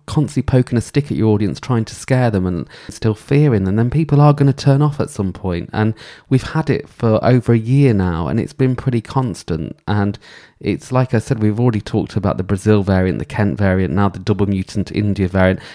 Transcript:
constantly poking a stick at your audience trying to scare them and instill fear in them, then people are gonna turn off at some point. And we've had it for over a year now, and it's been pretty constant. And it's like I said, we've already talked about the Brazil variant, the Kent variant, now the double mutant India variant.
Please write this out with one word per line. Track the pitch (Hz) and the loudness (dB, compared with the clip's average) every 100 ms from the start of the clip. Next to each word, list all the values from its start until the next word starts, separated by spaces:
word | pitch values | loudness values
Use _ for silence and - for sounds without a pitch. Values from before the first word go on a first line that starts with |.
constantly | - 156 139 - | -6 -2 -2 -2
poking | - 127 127 120 | 0 0 2 -2
a | |
stick | - 143 143 | -2 -4 -2
at | 71 | 0
your | 110 | 2
audience | 104 101 - | 2 0 -4
trying | - 117 110 | -2 -2 -2
to | |
scare | - - 127 120 | -8 -2 0 2
them | 101 | 0
and | 90 87 - - - | -2 -4 -8 -14 -20
instill | - 113 | -6 -4
fear | 104 - 143 151 | -4 0 2 4
in | 110 | 2
them, | 95 104 | 0 0
then | 120 | 0
people | 143 156 143 | 0 2 4
are | 147 | 4
gonna | 147 139 | 4 2
turn | 135 143 135 | 2 2 2
off | 151 - | 2 0
at | 113 | -6
some | - 98 | -4 -6
point. | - 95 87 - | -4 -6 -6 -6
And | - 107 110 - - - | -2 -2 -2 -12 -16 -2
we've | 131 | -2
had | - 160 156 | 0 -4 -2
it | 113 - | -2 -4
for | - 113 107 | -4 0 2
over | - 127 117 | 4 2 4
a | 117 | 0
year | 110 139 135 | 2 4 4
now, | 104 90 82 78 | 4 2 0 -2
and | 107 | -2
it's | - | -4
been | - 131 123 | -2 -2 0
pretty | - 117 | -2 -2
constant. | - 135 127 82 - 80 76 - - | -2 -4 -2 -6 -6 -6 -6 -10 -4
And | 104 101 98 - - - _ | 0 0 -4 -14 -20 -20 _
it's | - 95 - | -6 -6 -2
like | 127 127 | -2 0
I | 113 | 0
said, | - 117 | -2 -2
we've | 107 104 | 0 2
already | 123 107 | 0 0
talked | - 110 78 | -2 -4 -2
about | 104 95 - | -2 -2 -2
the | |
Brazil | 95 101 107 107 | -2 -2 2 2
variant, | 98 92 92 57 | 4 2 2 -2
the | |
Kent | - - 101 65 | -6 -2 -2 0
variant, | 101 92 92 | 0 2 0
now | 87 101 | 0 0
the | 95 | -2
double | 98 98 101 | -4 0 0
mutant | 98 95 107 - | 0 -2 -4 -4
India | - 104 98 92 | -2 0 0 0
variant. | 95 92 92 - | 4 2 2 -4